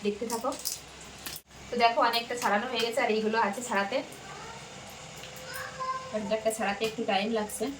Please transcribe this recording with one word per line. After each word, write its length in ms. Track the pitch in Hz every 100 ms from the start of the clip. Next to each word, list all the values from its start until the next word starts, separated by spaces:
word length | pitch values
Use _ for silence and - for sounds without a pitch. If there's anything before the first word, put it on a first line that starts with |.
দেখতে 200 | 202 202 226
থাকো। 180 | 233 254 294 - - - - - - - - - - -
তো 60 | 240
দেখো 160 | 233 247 240
অনেকটা 260 | 233 233 247
ছাড়ানো 240 | 214 208 254
হয়ে 120 | 240 233
গেছে, 120 | -
আর 60 | 226 214
এইগুলো 200 | 214 214 202
আছে 120 | 202 -
ছাড়াতে, 280 | 202 196 262 - - - - - - - - - - - - - 523 523 508 523 508 523 523 508 214
একটা 160 | 196 220
একটা 120 | 214 214
ছাড়াতে 240 | 196 202 220
একটু 140 | 226 220
টাইম 180 | 196 214 220
লাগছে। 260 | 208 - 233